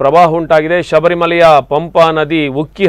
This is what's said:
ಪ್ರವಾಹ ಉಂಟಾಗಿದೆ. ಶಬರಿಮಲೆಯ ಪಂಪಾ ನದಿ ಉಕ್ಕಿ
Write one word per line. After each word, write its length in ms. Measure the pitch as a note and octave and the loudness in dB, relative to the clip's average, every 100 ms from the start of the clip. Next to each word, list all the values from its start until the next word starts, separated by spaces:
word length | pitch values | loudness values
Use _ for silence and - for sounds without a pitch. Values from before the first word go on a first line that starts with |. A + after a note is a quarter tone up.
ಪ್ರವಾಹ 280 | C#3 D#3+ E3+ E3 | 0 2 2 0
ಉಂಟಾಗಿದೆ. 400 | D#3+ D#3+ D#3 F3 D#3 | 0 0 0 -4 -2
ಶಬರಿಮಲೆಯ 520 | D#3 E3+ F3 E3+ E3+ E3 D3 B2+ | 0 0 -2 -2 2 4 4 0
ಪಂಪಾ 340 | C#3+ E3+ F3+ E3 D#3+ | -4 -2 0 0 0
ನದಿ 220 | D3+ D#3+ D3 C3+ | -2 -4 -4 -6
ಉಕ್ಕಿ 240 | D3+ - | -8 -4